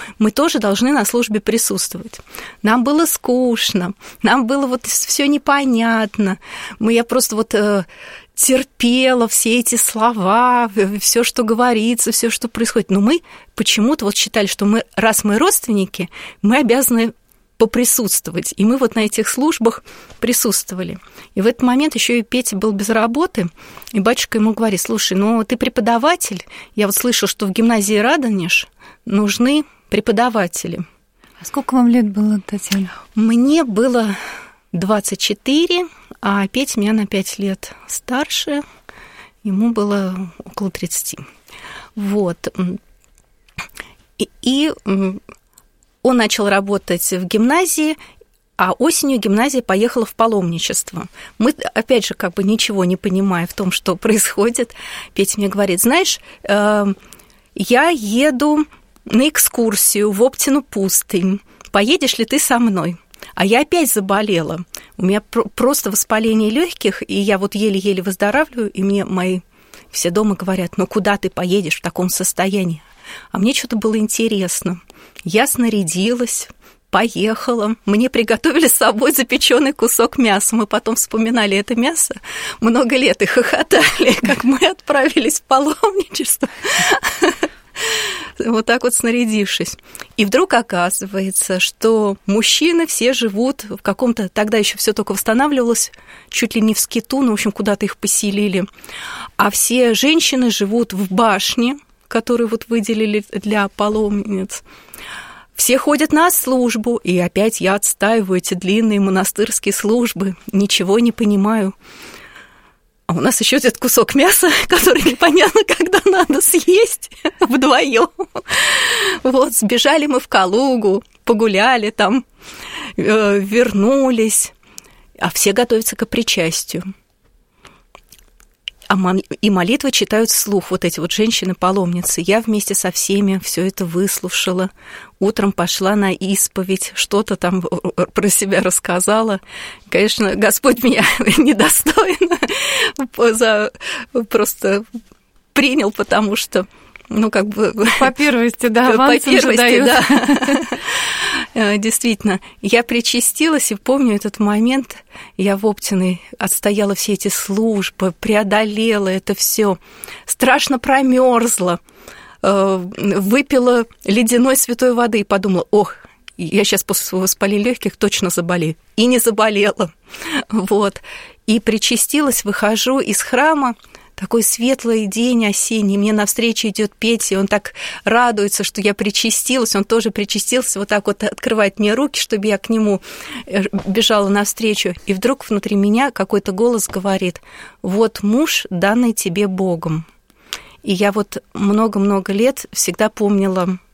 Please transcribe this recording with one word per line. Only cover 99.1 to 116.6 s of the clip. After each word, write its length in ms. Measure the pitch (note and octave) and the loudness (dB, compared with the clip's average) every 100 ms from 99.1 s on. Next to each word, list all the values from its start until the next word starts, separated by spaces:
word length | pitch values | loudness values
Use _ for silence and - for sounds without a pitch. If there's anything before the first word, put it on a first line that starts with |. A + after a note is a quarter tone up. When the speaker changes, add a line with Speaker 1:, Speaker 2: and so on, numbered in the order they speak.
| - - - | -14 -12 0
Speaker 1:
А 120 | G#3 | 0
все 440 | - - B3 A#3+ | 0 0 2 4
женщины 580 | G#3+ C#4 E4 - C4 A#3+ | 4 4 2 2 0 0
живут 420 | - G3 A#3 A#3 | 0 0 0 -2
в 200 | F#3+ F#3+ | -2 -2
башне, 640 | F#3+ A3+ G3 - - A#3+ C#4+ _ _ - | 0 2 2 -2 0 -2 -2 _ _ -6
которую 400 | A3+ A3+ A#3+ A3+ | -4 0 0 0
вот 160 | A3+ - | -4 -2
выделили 540 | A#3 G#3 A3 G#3+ G#3 - | -2 0 -2 0 -2 -4
для 360 | G3+ G#3 G#3+ G3 | -8 -2 -2 -2
паломниц. 920 | - G#3 G#3+ G#3 G3+ G#3 F#3+ F#3 - - - - - - - - - - - | -2 -2 0 0 -2 -4 -6 -6 -10 -18 -20 -20 -20 -16 -16 -18 -20 -18 -4
Все 220 | - B3+ | 0 2
ходят 360 | D4 D4 D#4 | 2 2 2
на 180 | D4+ F4 | 4 2
службу, 640 | - B3+ B3+ A#3+ A3+ A3+ A#3+ | 2 0 0 0 -2 -2 -4
и 200 | - F3+ | 0 0
опять 420 | F3 - A3 - | 0 0 0 0
я 140 | F#3 G3+ | -2 0
отстаиваю 640 | - - G3+ A3+ F#3 F#3 | -2 -2 0 0 0 -2
эти 160 | - | -2
длинные 460 | F3+ F3+ G#3 A3 G3+ | -4 0 0 2 2
монастырские 720 | G3 F#3+ G3 - A3 - G3 | 2 0 -2 -2 -2 -2 -4
службы. 640 | G3 G3+ A#3+ A#3+ E3+ F#3+ F3 - | -2 0 0 0 -2 -6 -6 -4
Ничего 480 | G3 G3+ - F#3 G#3+ | 0 0 0 2 2
не 120 | A#3+ | 2
понимаю. 640 | - G#3 G3+ G3+ A3 F#3+ - - - - - - - - _ _ _ _ _ - | 2 0 2 2 0 -2 -6 -20 -20 -20 -20 -20 -20 -20 _ _ _ _ _ -6
А 60 | |
у 80 | E3+ | -2
нас 200 | F#3 - | 0 0
ещё 160 | - C4+ | 2 2
этот 200 | - - | 0 0
кусок 340 | B3+ - - C#4 | 0 2 2 4
мяса, 340 | E4+ - F4+ C#4 | 4 4 2 2
<laughs> 80 | - | 2
который 340 | F4 F4+ D#4+ | 4 4 4
непонятно, 600 | D#4 B3 E4+ E4 G4+ A4+ - | 2 2 4 6 4 4 2
когда 320 | - F4+ F#4 G4 | 0 2 2 2
надо 360 | F#4 F4+ C#4+ | 2 2 2
съесть 680 | - F4 | 2 2